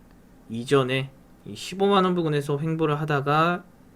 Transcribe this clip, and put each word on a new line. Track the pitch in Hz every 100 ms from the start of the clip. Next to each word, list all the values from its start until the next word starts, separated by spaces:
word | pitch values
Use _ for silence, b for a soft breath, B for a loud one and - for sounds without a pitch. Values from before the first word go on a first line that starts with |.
| - - - - -
이전에 | 113 120 139 127 131 135 - - - -
이 | 104
십오만 | - 185 196 196 185
원 |
부근에서 | 180 160 147 143 143
횡보를 | 160 160 160 147
하다가 | 156 143 139 151 170 175 - - -